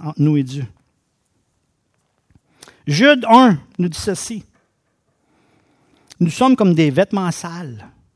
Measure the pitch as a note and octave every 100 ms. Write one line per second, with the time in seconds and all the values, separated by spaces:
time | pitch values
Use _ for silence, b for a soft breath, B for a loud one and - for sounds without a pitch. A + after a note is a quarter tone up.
0 | D3 - D3 D3 C3 C#3 A#2+ _ _ _
1 | _ _ _ _ _ _ _ _ _ _
2 | _ _ _ _ _ b b b - D3
3 | C4+ C#4+ A3+ A#3 B3+ E3+ - - F3 -
4 | - F3+ - A3 - _ _ _ _ _
5 | _ _ _ _ _ _ _ _ _ _
6 | _ - E3+ - B3+ B3+ G3 E3 D3+ C3+
7 | G3+ G3+ F3+ - E3+ E3+ D#3 A2 - _
8 | _